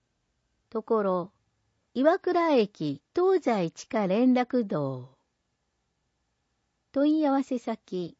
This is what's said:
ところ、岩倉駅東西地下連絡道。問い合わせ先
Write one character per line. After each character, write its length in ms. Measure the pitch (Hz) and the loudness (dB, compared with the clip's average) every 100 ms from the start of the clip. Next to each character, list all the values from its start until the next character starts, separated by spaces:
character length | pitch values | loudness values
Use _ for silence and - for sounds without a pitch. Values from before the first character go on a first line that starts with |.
| _ _ _ _ _ _ _ | _ _ _ _ _ _ _
と 140 | 220 | -10
こ 200 | - 226 | -2 0
ろ、 280 | 196 180 175 _ _ _ _ _ _ | 0 -2 -4 _ _ _ _ _ _
岩 240 | 233 294 370 | 0 2 2
倉 360 | 370 349 330 | 0 0 2
駅 460 | 277 202 - 151 139 _ | 2 0 -2 -6 -6 _
東 260 | - 370 381 | -2 2 2
西 300 | 277 214 165 | 0 -2 -2
地 160 | - - | -6 -8
下 220 | 226 196 | -4 0
連 240 | 202 254 | 2 4
絡 340 | 247 247 254 202 | 2 0 -2 -2
道。 500 | 160 139 131 127 _ _ _ _ _ _ _ _ _ _ _ _ _ _ _ _ _ _ | -4 -4 -6 -14 _ _ _ _ _ _ _ _ _ _ _ _ _ _ _ _ _ _
問 300 | 269 294 311 | 0 2 2
い 40 | |
合 60 | 294 | 2
わ 140 | 269 | 0
せ 160 | 262 254 | -2 -6
先 560 | - 220 - 185 170 | -6 -10 -8 -8 -8